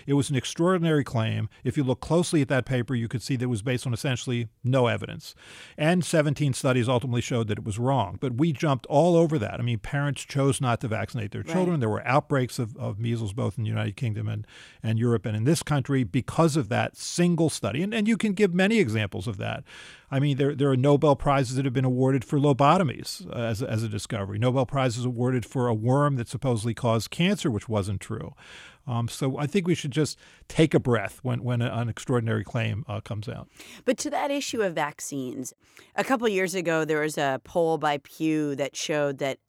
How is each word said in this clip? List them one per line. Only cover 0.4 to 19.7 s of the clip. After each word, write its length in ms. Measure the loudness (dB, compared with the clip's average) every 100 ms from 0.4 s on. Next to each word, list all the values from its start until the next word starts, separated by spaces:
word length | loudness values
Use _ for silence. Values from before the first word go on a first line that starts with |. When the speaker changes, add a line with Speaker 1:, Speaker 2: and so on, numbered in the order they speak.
| -2 0 2 4 4 2
Speaker 1:
claim. 440 | 2 0 0 -2 -4 -4
If 140 | -4 0
you 80 |
look 160 | 0 -2
closely 420 | 0 0 2 2
at 60 | 2
that 180 | 0 0
paper, 300 | -2 0 -2
you 100 | -2
could 160 | -4
see 140 | -4 -2
that 80 |
it 40 | -2
was 140 | -2
based 240 | -2 -2 -2
on 80 |
essentially 540 | -2 -2 -2 -2 -2 -4 _
no 240 | 0 2 2
evidence. 480 | 0 -4 -12 -16 -20 -20 -20 -16 -2
And 260 | 2 2
seventeen 480 | 2 2 2 2 0
studies 360 | 0 2 2 2
ultimately 320 | 0 0 -2
showed 260 | -2 -2 -2
that 120 | -4
it 60 |
was 140 | -4 -2
wrong. 400 | 0 2 0 -2
But 140 | -4 0
we 140 | 0
jumped 340 | 2 0 0 2
all 300 | 4 6 6
over 220 | 4 2
that. 220 | -2 -2
I 20 |
mean, 160 | -2 -4
parents 440 | -4 -2 -2 -4
chose 380 | -4 0 2 2
not 200 | 0 -2
to 80 | -2
vaccinate 420 | -4 -4 -6 -6
their 120 | -8
Speaker 2:
Right. 100 | -4
Speaker 1:
children. 260 | 0 2 2
There 100 | 0
were 160 | 0
outbreaks 540 | 2 0 2 0 0 -2
of, 180 | -6 -6
of 220 | -8 -4
measles 340 | -2 -2 -4
both 240 | -4 -4 -4
in 60 |
the 80 | -2
United 240 | -2 -4
Kingdom 320 | -4 -4 -4 -4
and, 220 | -6 -8 -16 -20 -8
and 160 | -2 0
Europe 280 | 2 2 0
and 100 | 0
in 80 |
this 180 | 2 2
country 400 | 0 -2 0 0
because 540 | 0 -2 -2 2 2 2
of 140 | 0 0
that 200 | -2 -4
single 540 | -6 0 2 4 0
study. 320 | 0 -4 -2
And, 120 | -2
and 140 | 0 0
you 80 | 2
can 160 | 0
give 200 | 2 2
many 260 | 4 4 4
examples 500 | 2 2 -2 -4 -6
of 80 | -6
that. 260 | -6 -6 -10